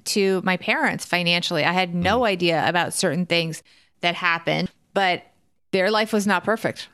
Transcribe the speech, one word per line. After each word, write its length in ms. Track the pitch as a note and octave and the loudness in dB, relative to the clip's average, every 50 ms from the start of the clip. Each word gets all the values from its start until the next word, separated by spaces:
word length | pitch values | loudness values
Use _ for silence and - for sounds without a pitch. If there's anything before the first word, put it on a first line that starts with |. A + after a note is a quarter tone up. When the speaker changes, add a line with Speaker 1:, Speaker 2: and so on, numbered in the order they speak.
| - | -8
Speaker 1:
to 360 | - - G#3+ G3 F#3+ F#3+ F#3 - | -4 0 0 2 2 2 0 0
my 140 | F#3 F#3 F3+ | 0 -2 -2
parents 480 | - - A#3+ D#4 D4+ G#3 D#3+ E3 - | 0 -2 -2 0 0 0 -2 -4 -6
financially. 580 | - - F3 F3 E3+ F3 F3 F3 - F3 D3+ C#3+ | -2 -2 0 0 2 0 0 0 -2 -2 0 0
I 100 | D#3 F3 | 2 2
had 200 | F#3 F#3 F3 F3 | 0 0 0 -2
no 260 | F3 F3 F3+ G#3+ B3 | -2 0 2 2 2
Speaker 2:
Mm. 60 | B3 G#3+ | 2 0
Speaker 1:
idea 400 | F#3+ F3 F3+ E3+ E3 D3+ - - | 0 2 2 2 2 2 2 2
about 240 | E3+ F3 E3 - - | 2 0 0 0 -2
certain 320 | - - F3 C#3+ F3 F3+ | -2 -2 0 0 0 0
things 360 | - E3+ E3+ E3 E3 D#3 - - _ _ _ _ _ _ - | 0 0 0 0 -2 -6 -10 -12 _ _ _ _ _ _ -4
that 140 | - F3 E3+ | -4 -4 -2
happened, 540 | - F#3 F3 E3 E3+ E3 F#3 D#3 D#3 F3+ - _ _ _ _ - | 0 0 0 0 0 0 -2 -2 -2 -2 -4 _ _ _ _ -2
but 300 | G3+ G3 F#3 F3 E3 - - _ _ _ _ _ _ _ - | 0 2 2 0 -2 -4 -12 _ _ _ _ _ _ _ -4
their 180 | - F#3+ F#3 G3+ | 0 0 2 2
life 220 | A3 G#3+ A3 G#3+ A3+ | 2 2 0 2 0
was 120 | G#3 G3 G3+ | 0 2 2
not 160 | F#3+ F3 - | 0 0 2
perfect. 440 | G3+ A3 A3 - C3 A2+ - - - | 0 -2 0 -2 -6 -6 -6 -12 -20